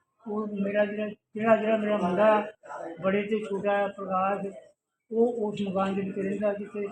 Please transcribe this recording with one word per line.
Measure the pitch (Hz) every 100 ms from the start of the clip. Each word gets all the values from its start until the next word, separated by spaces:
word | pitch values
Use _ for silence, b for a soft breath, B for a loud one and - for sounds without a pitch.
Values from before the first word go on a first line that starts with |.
| _ _ 226
ਉਹ | 208 214
ਮੇਰਾ | 208 196 208 208
ਜਿਹੜਾ, | 208 214
ਜਿਹੜਾ, | 208 _ 214 226 220
ਜਿਹੜਾ | 214 220
ਮੇਰਾ | 208 208
ਮੁੰਡਾ | 190 180 214 214 208 - - - - -
ਬੜੇ | 180 202
ਤੇ | 208 214
ਛੋਟਾ | 214 196 202 202 202
ਪ੍ਰਕਾਸ਼, | 202 190 185 190 196 196 - - _ _ _ _
ਉਹ | 226 233 233 208
ਉਸ | 208
ਮਕਾਨ | 202 185 196 196
ਦੇ |
ਵਿੱਚ | 196 196
ਰਹਿੰਦਾ | 190 202 208
ਜਿੱਥੇ | 202 202 208 202